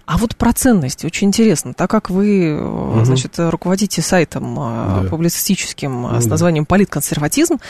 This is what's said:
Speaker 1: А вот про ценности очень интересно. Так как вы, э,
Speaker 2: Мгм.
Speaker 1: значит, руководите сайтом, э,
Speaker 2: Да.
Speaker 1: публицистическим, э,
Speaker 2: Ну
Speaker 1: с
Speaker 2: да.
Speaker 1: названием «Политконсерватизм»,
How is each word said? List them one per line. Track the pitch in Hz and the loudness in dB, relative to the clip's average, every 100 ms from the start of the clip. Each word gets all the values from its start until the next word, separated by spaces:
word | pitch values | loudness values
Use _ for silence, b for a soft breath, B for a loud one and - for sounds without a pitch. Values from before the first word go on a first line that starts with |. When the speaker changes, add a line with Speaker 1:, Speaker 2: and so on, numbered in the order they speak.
| - | -4
Speaker 1:
А | 175 | 0
вот | 226 - | 0 0
про | 233 | 0
ценности | - 262 202 131 - 147 | 2 4 4 2 -4 -6
очень | - 196 | 0 2
интересно. | 208 220 156 127 | 4 4 2 -2
Так | - 185 | -4 0
как | 214 - | 0 0
вы, | 185 208 196 165 | 0 2 2 2
э, | 147 | 0
Speaker 2:
Мгм. | - - 135 113 120 | -4 -4 0 2 2
Speaker 1:
значит, | 131 165 - | 2 -2 -2
руководите | 165 165 180 196 202 - | -2 -2 0 0 0 -2
сайтом, | - 185 151 131 123 120 | 0 2 0 -2 -6 -6
э, | 117 113 101 95 | -6 -4 -2 0
Speaker 2:
Да. | 92 | 0
Speaker 1:
публицистическим, | 160 170 - - 185 - - 143 123 120 | 0 -2 0 -2 -2 -4 -8 -6 -4 -2
э, | |
Speaker 2:
Ну | 117 | 0
Speaker 1:
с | 113 | 0
Speaker 2:
да. | |
Speaker 1:
названием | 160 170 156 151 | 2 2 2 2
«Политконсерватизм», | 185 190 285 - 147 147 - 339 285 | 2 2 -2 -4 -2 -2 0 0 -2